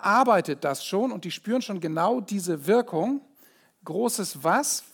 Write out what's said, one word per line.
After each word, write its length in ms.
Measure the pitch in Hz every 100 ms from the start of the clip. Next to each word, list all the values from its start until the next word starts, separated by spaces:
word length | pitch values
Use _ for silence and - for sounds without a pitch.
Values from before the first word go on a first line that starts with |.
arbeitet 600 | 196 220 254 196 165 139
das 220 | 147 135
schon 260 | - 196 254
und 140 | 208
die 60 | 170
spüren 320 | - 202 247
schon 180 | - 190
genau 400 | 160 156 180 254
diese 460 | 196 202 175 156 143
Wirkung. 560 | 233 233 160 208 277 - _ _ _ _ _
Großes 600 | - 170 240 - 185 139
Was, 400 | 156 220 285 - -